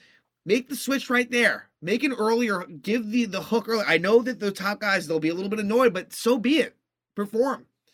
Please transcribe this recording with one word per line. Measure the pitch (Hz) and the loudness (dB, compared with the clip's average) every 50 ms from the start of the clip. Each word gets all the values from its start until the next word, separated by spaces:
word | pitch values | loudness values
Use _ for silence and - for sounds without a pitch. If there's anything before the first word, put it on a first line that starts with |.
| _ _ _ _ _ _ _ _ - | _ _ _ _ _ _ _ _ -2
make | 156 202 262 247 - | 0 0 0 0 -4
the | 285 - | -10 -8
switch | - - 269 269 - - | -4 -2 -2 -2 -2 0
right | 247 240 247 240 | 0 0 0 0
there. | 247 240 233 196 120 - - _ _ - | 0 2 2 2 2 -2 -8 _ _ -10
Make | - 165 202 240 269 | -4 -2 -2 0 0
an | 302 254 | -2 -2
earlier, | - 214 220 226 233 247 226 202 180 185 180 175 147 | 0 0 2 2 2 2 0 0 -2 -4 -8 -14 -10
give | - 190 214 247 220 208 | -4 -2 -2 -2 -2 -2
the, | 214 247 233 | 0 0 0
the | 208 180 190 | 0 -2 -6
hook | 160 - 220 233 - 226 | -4 -2 -2 -2 0 0
early. | 226 220 202 | -2 -2 0
I | 135 165 165 | 2 2 2
know | 170 190 220 240 | 4 6 4 4
that | 240 254 247 - | 4 4 -4 -4
the | 208 202 | -4 -4
top | 196 - 190 196 208 196 | -4 -4 -4 -4 -4 -2
guys, | 214 208 196 190 170 151 | -2 0 0 0 0 0
they'll | 165 160 | -2 -2
be | 151 156 | 0 -2
a | 170 | -2
little | 180 196 202 | -2 -4 -4
bit | 208 214 | -4 -4
annoyed, | 208 202 220 240 262 240 170 | -2 0 2 4 4 4 2
but | 185 175 - - | 0 -6 -8 -10
so | - - 226 247 262 | -4 2 2 2 2
be | 196 240 294 320 | 2 2 2 2
it. | 220 - - _ _ _ _ _ _ _ - | 2 0 -4 _ _ _ _ _ _ _ -8
Perform. | - 202 196 - 220 247 277 247 - - _ _ _ _ _ | -8 -8 -4 0 0 0 0 0 -6 -10 _ _ _ _ _